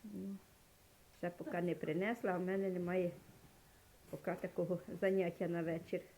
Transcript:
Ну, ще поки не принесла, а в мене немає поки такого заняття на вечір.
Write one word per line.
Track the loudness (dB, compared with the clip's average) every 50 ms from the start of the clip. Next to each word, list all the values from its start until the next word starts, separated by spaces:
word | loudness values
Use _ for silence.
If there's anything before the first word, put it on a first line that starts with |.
| -14
Ну, | -10 -8 -6 -6 -6 -8 -8 -12 -18 -20 -20 -20 -20 -20 -20 -20 -20 -20 -20 -20 -20 -14 -6
ще | -6 -6
поки | -6 -6 -8 -4 -2 0
не | 0 0 0
принесла, | 0 0 0 0 2 2 0 0 0 0 0
а | 0 2
в |
мене | 0 0 2 2 2 2
немає | 0 0 0 2 4 4 4 2 2 -2 -14 -20 -20 -20 -20 -20 -20 -20 -20 -20 -20 -20 -20 -20 -20 -20 -14 -10
поки | -10 -6 -2 -2 -2
такого | -2 -4 -6 0 0 2 2 2 -2 -2 -6 -6 0
заняття | 2 4 4 4 4 2 0 0 -2 0
на | 0 0
вечір. | 0 0 -2 -4 -4 -4 -4 -4 -4 -6 -20